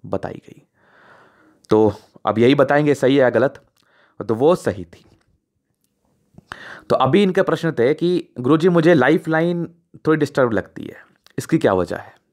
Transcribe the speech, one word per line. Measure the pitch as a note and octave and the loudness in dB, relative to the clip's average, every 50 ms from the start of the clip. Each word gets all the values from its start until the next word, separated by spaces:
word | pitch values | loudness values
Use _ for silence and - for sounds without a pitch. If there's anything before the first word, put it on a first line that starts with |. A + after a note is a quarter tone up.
| - | -12
बताई | - G2 F#2 - - - - _ | -10 -8 -8 -8 -10 -14 -14 _
गई। | - - - _ _ _ _ _ _ _ _ _ _ - _ _ _ _ _ _ _ _ _ _ - | -20 -20 -20 _ _ _ _ _ _ _ _ _ _ -20 _ _ _ _ _ _ _ _ _ _ 0
तो | A2 G#2+ A2 G#2 G2 - _ _ _ - - | 2 2 2 2 0 -4 _ _ _ -8 -6
अब | A2 G#2 A2 | -4 0 2
यही | A#2 B2+ C#3 | 2 2 4
बताएंगे | C3+ C3 - C#3+ D3 D3+ D3 C#3 | 2 2 2 2 0 2 0 0
सही | - C3+ B2+ C#3 | 0 0 2 2
है | C#3+ | 2
या | B2+ A#2+ | 2 2
गलत, | A2 A2+ B2+ C#3+ - - _ _ _ _ _ _ _ _ _ _ _ - | 2 0 0 -2 -4 -8 _ _ _ _ _ _ _ _ _ _ _ -14
तो | G#2 G#2 A2+ | -6 -6 -2
वो | A2+ C#3 D#3 - | 0 2 0 0
सही | - - G#2+ F#2 G2+ F2 | 0 -2 -8 -8 -8 -14
थी। | E2+ - - _ _ _ _ _ _ _ _ _ _ _ _ _ _ _ _ _ _ _ _ _ _ _ _ _ _ _ - _ - - - - - - - - - | -18 -20 -20 _ _ _ _ _ _ _ _ _ _ _ _ _ _ _ _ _ _ _ _ _ _ _ _ _ _ _ -20 _ -20 -20 -20 -18 -20 -20 -14 -4 -2
तो | - | 0
अभी | - C3 C3 D3+ G3+ | 0 0 2 2 2
इनके | G#3 F#3 E3+ - | 2 2 0 0
प्रश्न | - D3 D#3+ - - D#3+ | 0 0 -2 -2 -4 -4
थे | C3 - A#2 C3+ D#3 | -2 0 0 0 0
कि | - E3+ F3 F3+ - - _ - B2 | -2 -2 -2 -2 -4 -6 _ -12 -6
"गुरुजी | B2 B2+ D#3 D3+ D#3+ F#3 | 0 0 0 2 2 2
मुझे | E3+ E3+ D#3 E3+ - | 2 4 4 4 4
लाइफलाइन | B2 B2 C#3 D#3+ F3 - D#3+ D#3+ D#3+ E3 F3 F3 E3+ E3 - _ _ _ _ _ - - | 4 4 2 2 0 0 -2 -2 -2 -2 -2 -4 -6 -8 -10 _ _ _ _ _ -6 -2
थोड़ी | D#3 D#3 D#3 | -2 0 0
डिस्टर्ब | D3 C#3 - C#3+ B2+ A#2+ | 0 -2 0 0 0 0
लगती | G#2+ F#2 - - - - - | 0 -4 -6 -6 -14 -16 -16
है, | - - - - _ _ _ _ _ - - | -16 -16 -20 -20 _ _ _ _ _ -14 -12
इसकी | - - D#3+ D#3+ | -6 -2 -2 0
क्या | - A2+ | 2 2
वजह | G2 F#2 F2 - F2 | 2 0 -2 -4 -6
है?" | E2+ - - _ _ _ _ | -12 -12 -18 _ _ _ _